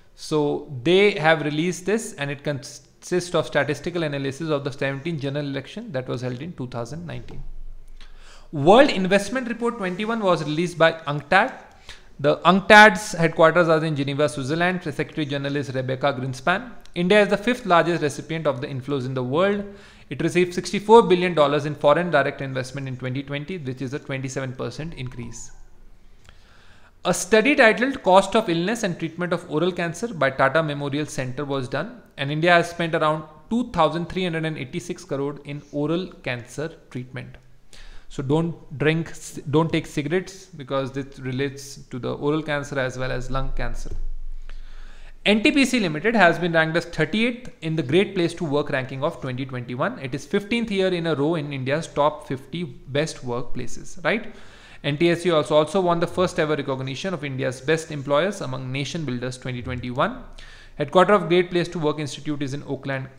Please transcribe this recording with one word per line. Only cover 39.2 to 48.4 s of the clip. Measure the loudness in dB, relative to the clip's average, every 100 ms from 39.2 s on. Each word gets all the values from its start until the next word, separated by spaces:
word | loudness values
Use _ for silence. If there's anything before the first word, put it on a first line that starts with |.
| -14 -12 0
don't | 2 2
take | 0 -4
cigarettes, | -6 -2 -2 -4 -14 -20
because | -16 -6 -4 -4
this | -6 -10 -10
relates | -6 -4 -4 -6 -14 -16
to | -12 -8
the | -6
oral | -4 0 0
cancer | -2 -4 -4 -4
as | -4 -2
well | -4
as | -4 -2
lung | 0 0 0
cancer. | 0 -2 -2 -2 -2 -2 -4 -6 -8 -10 -10 -12 -14 -14 -16 -4 2
N | 4
T | 4
P | 4
C | 4 2
Limited | 0 0 2
has | 6 6 6
been | 2
ranked | 2 2 0
as | -2
thirty-eighth | -2 0 2 0 -2 -12 -10
in | -4 -2
the |
Great | 2 2 2
Place | 0 -2
to | -2